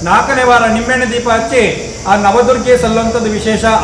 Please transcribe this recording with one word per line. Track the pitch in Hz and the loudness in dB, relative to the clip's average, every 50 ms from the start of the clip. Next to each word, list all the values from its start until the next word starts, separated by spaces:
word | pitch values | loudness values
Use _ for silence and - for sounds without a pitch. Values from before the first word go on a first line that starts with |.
| 165 | -2
ನಾಲ್ಕನೇ | 175 196 233 - 277 269 254 254 | 0 0 0 0 0 -2 0 2
ವಾರ | 247 240 233 226 | 2 2 2 2
ನಿಂಬೆಹಣ್ಣು | 220 214 226 233 254 254 247 254 214 240 | 2 0 -2 -2 -2 -2 -2 -2 -2 -4
ದೀಪ | 240 240 240 | -4 -2 -2
ಹಚ್ಚಿ | 226 220 226 - 277 247 214 170 - - - - - - - | -2 -2 -2 0 0 0 0 0 -2 -4 -10 -12 -12 -8 -2
ಆ | 190 202 | 0 0
ನವದುರ್ಗೆ | 208 208 196 208 247 240 254 254 226 - 247 247 | 2 2 2 2 2 2 2 2 0 2 2 2
ಸಲ್ಲುವಂಥದ್ದು | 247 240 214 220 226 226 226 226 233 220 214 | 2 2 0 0 0 -2 -2 -2 -2 -2 -2
ವಿಶೇಷ. | 214 202 - 220 214 185 214 226 220 - | -4 -2 -2 -2 -2 0 0 0 0 2